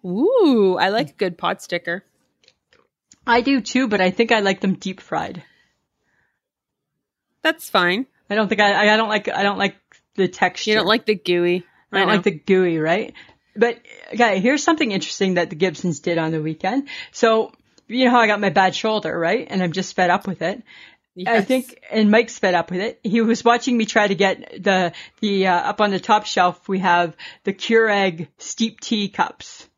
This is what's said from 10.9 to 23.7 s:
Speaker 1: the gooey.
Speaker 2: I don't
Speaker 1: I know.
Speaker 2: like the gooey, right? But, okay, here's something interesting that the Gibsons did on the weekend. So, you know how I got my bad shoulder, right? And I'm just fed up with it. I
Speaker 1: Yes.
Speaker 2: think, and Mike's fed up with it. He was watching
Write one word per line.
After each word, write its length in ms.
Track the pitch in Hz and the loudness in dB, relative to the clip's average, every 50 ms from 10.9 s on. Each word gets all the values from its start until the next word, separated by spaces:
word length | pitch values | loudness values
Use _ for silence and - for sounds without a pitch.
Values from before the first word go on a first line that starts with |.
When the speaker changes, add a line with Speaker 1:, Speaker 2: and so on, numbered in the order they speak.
| 214 226 - | 0 0 2
Speaker 1:
the 100 | - 214 | -2 -4
gooey. 480 | 180 _ - 175 175 175 175 180 180 170 _ _ _ _ _ | -2 _ -2 0 0 2 0 0 -2 -4 _ _ _ _ _
Speaker 2:
I 80 | - 196 | -2 0
don't 40 | 196 | 2
Speaker 1:
I 20 | |
know. 100 | 185 214 | 2 2
Speaker 2:
like 80 | 202 180 | 2 0
the 80 | 208 | -2
gooey, 480 | 170 151 _ - 190 185 185 175 165 160 | -4 -4 _ 2 2 4 4 2 0 0
right? 340 | 151 160 170 202 226 - - - - - _ _ _ _ _ | 0 0 0 -2 -2 -8 -12 -20 -20 -20 _ _ _ _ _
But, 240 | 208 220 240 - - _ - 52 - 50 - - | 0 0 0 0 -6 _ -20 -20 -20 -18 -14 0
okay, 260 | 220 240 226 196 190 | 0 2 2 2 2
here's 240 | 180 240 285 285 - | 2 2 2 2 2
something 280 | - 330 311 311 226 | 0 2 2 0 -2
interesting 420 | 196 190 190 - - - 202 190 185 | -2 -4 -4 -6 -4 -2 -2 0 2
that 140 | 175 170 170 | 0 0 -2
the 60 | 175 | -2
Gibsons 420 | 151 180 190 156 - - 180 160 - | -2 -2 -2 -2 -4 -4 -4 -4 -2
did 180 | - 180 170 | -2 -2 -2
on 140 | 165 160 160 | 0 -2 -2
the 100 | 160 160 | -4 -4
weekend. 460 | 151 160 156 156 - 185 226 277 277 - - - - - | -4 -6 -8 -4 -4 -4 -2 -2 -4 -6 -12 -16 -16 -16
So, 400 | _ - - 226 226 226 226 - _ _ _ _ _ _ _ | _ 0 2 2 4 2 0 -2 _ _ _ _ _ _ _
you 180 | _ 214 254 262 | _ -2 2 2
know 60 | 247 | 4
how 80 | 247 247 | 4 4
I 80 | 226 | 4
got 120 | 214 208 208 | 4 2 0
my 100 | 208 196 | 0 0
bad 240 | 151 202 190 185 180 | 2 2 2 2 0
shoulder, 440 | - - 220 214 214 208 160 - 170 | -2 -2 -2 -2 -2 -4 -4 -4 -2
right? 260 | 165 165 196 254 - - | -2 -2 -2 -2 -4 -4
And 120 | - 190 | -4 -2
I'm 120 | 185 175 165 | -2 -2 -2
just 220 | 185 180 - - | -4 -6 -6 -2
fed 140 | - 180 175 | 0 2 2
up 160 | 175 185 - | 2 0 -2
with 160 | 196 175 - | -6 -8 -6
it. 180 | 160 170 202 - | -6 -6 -6 -6
I 40 | - _ - - - - _ _ _ _ _ | -14 _ -20 -20 -20 -20 _ _ _ _ _
Speaker 1:
Yes. 300 | 180 180 220 233 220 196 | -10 -4 0 0 0 2
Speaker 2:
think, 320 | 196 254 262 247 - - _ _ - | 0 -2 -2 -2 -6 -18 _ _ -6
and 180 | - 220 220 208 | 0 2 4 4
Mike's 300 | 208 226 240 233 - - | 4 4 2 0 -4 -4
fed 140 | - 190 180 | -2 0 0
up 160 | 170 165 - | 0 -2 -2
with 80 | 180 180 | -6 -6
it. 200 | 196 226 - _ _ | -6 -6 -8 _ _
He 160 | 214 180 233 | -2 0 0
was 240 | 226 226 226 - - | 2 2 0 2 2
watching 340 | 233 233 240 - 269 | 2 2 2 0 -2